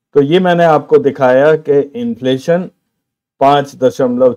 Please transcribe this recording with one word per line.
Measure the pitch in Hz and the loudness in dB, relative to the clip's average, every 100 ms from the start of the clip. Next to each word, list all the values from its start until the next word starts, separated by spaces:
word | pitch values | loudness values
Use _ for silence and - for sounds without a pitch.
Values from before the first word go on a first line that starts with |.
| _ | _
तो | 143 | -2
ये | 143 180 | 0 0
मैंने | 180 170 | 0 2
आपको | 170 151 - 147 | 2 0 2 0
दिखाया | 135 135 127 131 151 156 | 0 0 0 2 2 0
कि | 147 143 | 0 -2
inflation | - 120 120 110 127 131 - 175 180 _ _ _ _ _ _ - | -2 -6 -10 -6 -4 -4 -2 -4 -6 _ _ _ _ _ _ -2
पाँच | 139 143 143 - | 0 0 -2 -4
दशमलव | 127 - 127 123 127 | -4 -2 -4 0 0